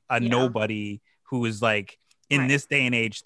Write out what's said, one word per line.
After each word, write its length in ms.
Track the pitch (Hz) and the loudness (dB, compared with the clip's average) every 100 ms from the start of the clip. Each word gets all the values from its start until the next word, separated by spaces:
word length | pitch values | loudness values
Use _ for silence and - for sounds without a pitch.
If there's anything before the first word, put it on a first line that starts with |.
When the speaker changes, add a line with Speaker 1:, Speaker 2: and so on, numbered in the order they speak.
| _ | _
Speaker 1:
a 120 | 120 | -2
Speaker 2:
Yeah. 60 | 120 | 2
Speaker 1:
nobody 720 | 120 127 113 110 107 104 104 _ _ _ | 2 2 0 -2 -2 -6 -10 _ _ _
who 160 | 127 120 | -2 -2
is, 160 | 104 | 0
like, 360 | 113 107 98 - _ _ _ | 2 0 -2 -14 _ _ _
in 100 | 143 | 0
Speaker 2:
Right. 80 | 131 | 2
Speaker 1:
this 160 | 139 - | 0 0
day 200 | 143 127 | 0 0
and 80 | 120 | 0
age 260 | 113 107 | -2 -6